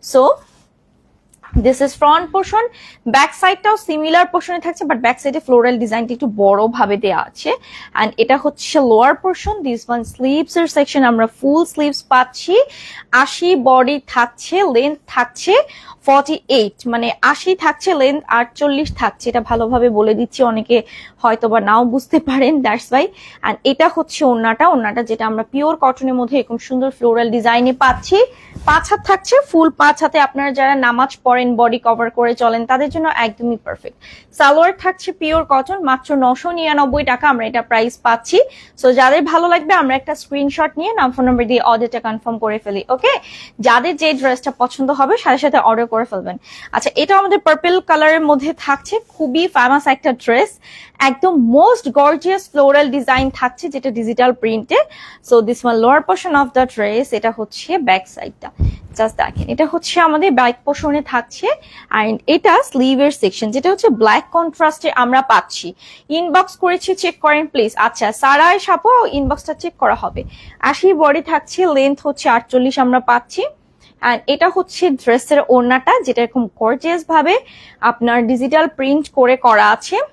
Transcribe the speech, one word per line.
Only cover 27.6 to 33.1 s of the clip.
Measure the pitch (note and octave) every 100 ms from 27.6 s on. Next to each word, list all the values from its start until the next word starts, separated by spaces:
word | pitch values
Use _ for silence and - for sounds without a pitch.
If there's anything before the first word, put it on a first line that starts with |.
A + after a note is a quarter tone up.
| B3 B3+
পাচ্ছি। | C4+ B3+ - G4 B4+ - - - -
পাঁচ | D#4 -
হাত | G#4 -
থাকছে, | F#4+ F#4+ B4+ C#5+
ফুল | E4+ D#4+ -
পাঁচ | D4 D4
হাতে | D#4 D#4 C#4
আপনারা | C4+ C#4 C4+
যারা | C4+ C#4
নামাজ | B3 A#3+ C4+ - -
পড়েন, | B3 B3 A#3
বডি | A#3+ A#3 A#3
কভার | A3+ A#3 A#3
করে | A#3+ A#3+
চলেন, | A#3 A3+ A#3
তাদের | C4 D4
জন্য | D#4+ D#4+